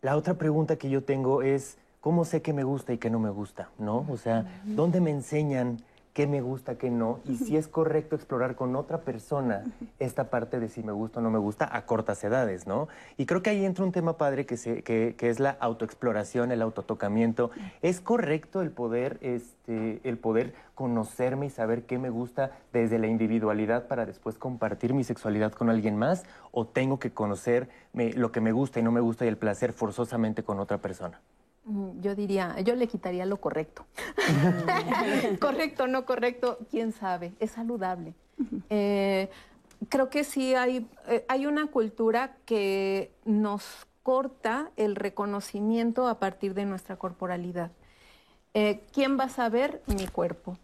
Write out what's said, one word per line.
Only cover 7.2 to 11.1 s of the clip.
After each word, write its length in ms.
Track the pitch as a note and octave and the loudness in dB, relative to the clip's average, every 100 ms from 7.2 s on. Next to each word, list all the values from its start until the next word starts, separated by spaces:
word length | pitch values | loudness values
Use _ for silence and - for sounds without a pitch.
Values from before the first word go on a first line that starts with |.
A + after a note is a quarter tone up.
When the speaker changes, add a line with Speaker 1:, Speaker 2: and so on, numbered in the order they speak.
| - | -4
Speaker 1:
Y 100 | A#2+ | -4
si 80 | A#3 | 2
Speaker 2:
Ujú. 40 | D3+ | 0
Speaker 1:
es 100 | D#3 | 2
correcto 480 | - D#3 D#3 D3+ D3 | 0 2 2 0 -6
explorar 400 | - B2+ B2+ A#2 | -2 0 0 0
con 180 | B2+ C3 | -2 -2
otra 240 | C#3+ D#3+ | -2 -4
persona 640 | - A#2 - C#3+ B2+ G2 G#2+ | -4 -8 -2 0 0 0 -4
Speaker 2:
Ujú. 240 | - - - | -10 -16 -6
Speaker 1:
esta 300 | C3 - B2+ | -4 -2 -2
parte 320 | B2 A#2 B2+ | -2 -2 -4
de 80 | A2+ | -4
si 120 | A#2 | -6
me 120 | G#2+ | -6
gusta 260 | G2+ A2 | -4 -4